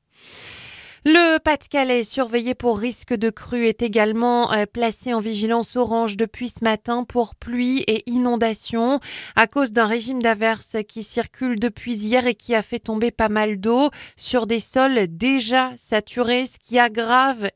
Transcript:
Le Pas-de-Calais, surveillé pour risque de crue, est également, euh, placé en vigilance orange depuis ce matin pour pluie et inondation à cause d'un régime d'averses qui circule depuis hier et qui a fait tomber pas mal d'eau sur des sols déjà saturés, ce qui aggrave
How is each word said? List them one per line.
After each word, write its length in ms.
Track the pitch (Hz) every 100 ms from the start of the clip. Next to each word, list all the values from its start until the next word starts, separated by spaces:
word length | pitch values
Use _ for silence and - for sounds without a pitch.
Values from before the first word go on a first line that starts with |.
| _ _ - - - - - - - - 285
Le 320 | 330 330 320
Pas-de-Calais, 680 | 311 294 - 285 262 247
surveillé 520 | 214 - 240 233 233 247
pour 220 | 240 208
risque 360 | 240 220 -
de 160 | 233 226
crue, 380 | - - 247 233
est 140 | 220
également, 720 | 240 214 214 220 240 240 240
euh, 140 | 214 208
placé 480 | 240 233 214 247
en 80 | 226
vigilance 560 | 208 208 220 233 226 247
orange 400 | 233 226 226 202
depuis 320 | 226 - 240
ce 120 | -
matin 440 | 226 214 - 240 240
pour 300 | 240 220 -
pluie 500 | - 240 247 262 -
et 160 | 220 -
inondation 920 | 240 247 233 226 214 - 226 233 277 - - - -
à 100 | 226
cause 240 | 285 262
d'un 160 | 220 214
régime 340 | 233 226 262
d'averses 540 | 226 214 226 220 - 226 214
qui 140 | 226
circule 540 | 208 240 226 - 254 220
depuis 380 | 233 214 240 220
hier 320 | 214 247 247
et 80 | -
qui 180 | -
a 80 | 226
fait 180 | - 240
tomber 320 | - 220 240
pas 180 | - 220
mal 320 | 214 214 202
d'eau 300 | 214 240 285 - - -
sur 280 | - 247 214
des 140 | 226
sols 480 | - 262 269 247 185
déjà 640 | 165 240 269 220 254 254 247
saturés, 680 | - 214 214 247 233 247 262
ce 140 | -
qui 180 | - 240
aggrave 680 | 240 220 226 247 269 240 196